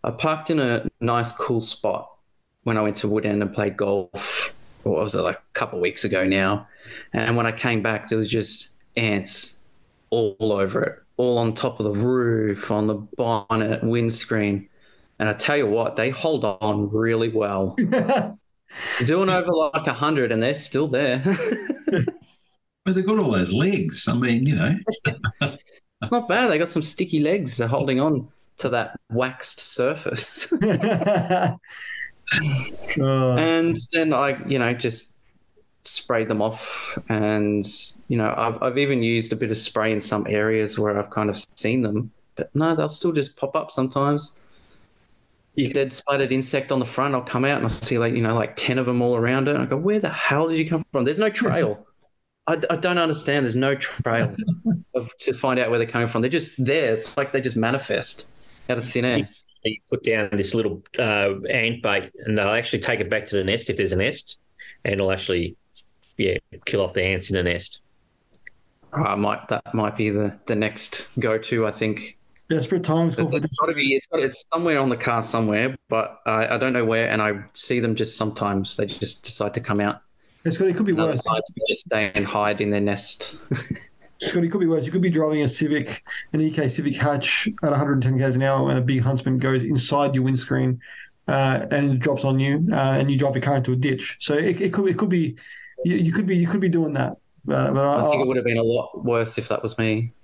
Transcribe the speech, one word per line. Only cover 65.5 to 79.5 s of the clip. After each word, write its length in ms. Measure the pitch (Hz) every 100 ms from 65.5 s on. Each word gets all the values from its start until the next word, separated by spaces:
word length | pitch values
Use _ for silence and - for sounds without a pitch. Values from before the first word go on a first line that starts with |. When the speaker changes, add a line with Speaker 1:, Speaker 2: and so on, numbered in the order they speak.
| - _ - - _ _ -
Speaker 4:
yeah, 220 | 98 135 _ 98
kill 160 | - 104
off 140 | 92
the 100 | 101
ants 240 | 92 92 -
in 60 | 95
the 60 |
nest. 400 | 90 87 - - _ _ _ _ _ - - _ _ _ -
Speaker 1:
I 220 | 143 101
might, 320 | 101 104 104 -
that 260 | 107 -
might 220 | 110 107 107
be 120 | 107
the, 260 | 101 104 - -
the 100 | 110
next 540 | 107 107 - - - -
go-to, 460 | 123 110 - 117 107
I 40 |
think. 480 | 107 110 104 - - _ _ _
Speaker 2:
Desperate 340 | 160 127 180
times 320 | 175 156 165
call 140 | - 156
for 60 | 143
Speaker 1:
It's 100 | 156 -
gotta 160 | 160
be, 200 | 151 135
it's 120 | 135 -
got, 140 | 160
it's 240 | 135 - -
somewhere 280 | 160 170 147
on 80 | 135
the 80 | 117
car 260 | 123 117
somewhere, 540 | 113 117 110 104 127 - _
but 320 | 113 107 - -
I, 280 | 110 113
I 20 | 120
don't 160 | 131
know 120 | 123
where, 240 | 113 113 117
and 120 | 110
I 120 | 107 101 -
see 260 | - - 123
them 140 | 113
just 220 | 107 110 -
sometimes. 600 | 110 101 101 98 95 -
They 100 | 101
just 380 | - 92 -
decide 300 | - - 104